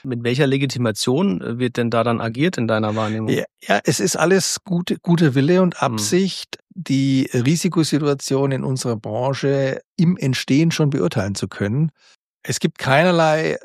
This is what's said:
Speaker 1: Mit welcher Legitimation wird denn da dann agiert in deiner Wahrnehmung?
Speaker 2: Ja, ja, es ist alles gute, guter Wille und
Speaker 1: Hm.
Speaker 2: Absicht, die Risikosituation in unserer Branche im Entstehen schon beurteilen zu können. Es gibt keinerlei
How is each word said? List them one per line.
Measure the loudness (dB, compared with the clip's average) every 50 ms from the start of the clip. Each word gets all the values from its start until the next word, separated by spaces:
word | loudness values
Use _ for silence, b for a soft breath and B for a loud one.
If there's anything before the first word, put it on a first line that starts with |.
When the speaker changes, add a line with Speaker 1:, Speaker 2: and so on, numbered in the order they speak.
| B
Speaker 1:
Mit | -8 -6 -4 -2
welcher | -2 0 2 2 2
Legitimation | 2 0 -2 -2 -2 -2 -2 -2 -2 -2 0 0 0 2 2 0 0 -2 -4 -6 -4 -2
wird | -2 -2 -2 -2
denn | -2 0
da | 0 0 2
dann | 2 0 -2
agiert | -2 -4 -2 0 0 0 0 0
in | -2 0
deiner | 0 0 0 0 -2
Wahrnehmung? | -2 -2 -2 -4 -4 -2 -2
Speaker 2:
Ja, | -2 -2 -2 -6 _ _
ja, | -2 0 0 0 2
es | 0 0 0
ist | 0 -2 0
alles | 0 2 2 2 2 0 -2 -6 -6 -6
gute, | -4 -4 -4 -2 -4 -6 -4
guter | 0 0 2 4 4 2 2
Wille | 2 2 4 4 4
und | 2 2 0 -2
Speaker 1:
Hm. | -4 -2 -2
Speaker 2:
Absicht, | -2 -4 0 0 2 0 0 -4 -8 -12 -14 -16 -18 _ _
die | -16 -12 -4 -2 0 2 2 2 2 2 0 0 0
Risikosituation | 0 2 2 0 2 0 0 2 2 0 2 0 0 2 0 0 -2 -2 -2 0 0 0 0
in | -2 -2 -2
unserer | -4 -4 -2 -2 -4 -4
Branche | -4 -4 -6 -4 -2 -2 -2 -2 0 0 0 0 2 0 -2 -4 -6 -10 _ _ 2
im | 2 2 2 2
Entstehen | 0 -2 -2 -2 0 2 2 4 4 4
schon | 2 2 0 2
beurteilen | 2 0 0 0 0 -2 -2 -2 -4
zu | -4 -6 -8
können. | -6 -4 -4 -2 0 0 -2 -2 b b b b b b _ _ _ _ -10
Es | -8 -8 -2
gibt | -2 -4 -4 -2
keinerlei | 0 2 4 4 4 4 4 4 4 4 2 2 0 -2 -4 -4 -8